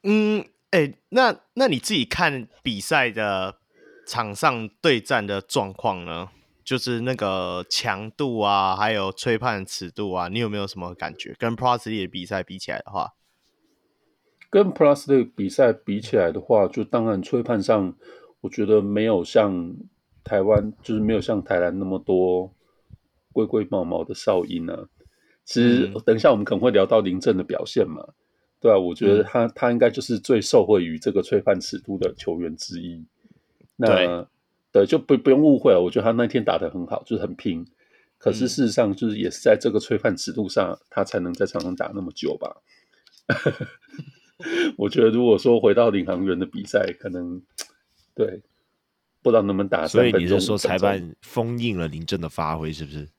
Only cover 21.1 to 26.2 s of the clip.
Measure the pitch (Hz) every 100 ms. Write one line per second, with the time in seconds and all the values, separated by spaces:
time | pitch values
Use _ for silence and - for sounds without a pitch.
21.1 | 107 92 107 - 92 87 95 95 92 -
22.1 | 92 92 90 92 _ _ _ _ - _
23.1 | _ _ - 107 113 95 95 85 87 82
24.1 | 92 - 95 87 87 82 85 - _ _
25.1 | _ _ _ - 120 120 123 - 110 -
26.1 | 110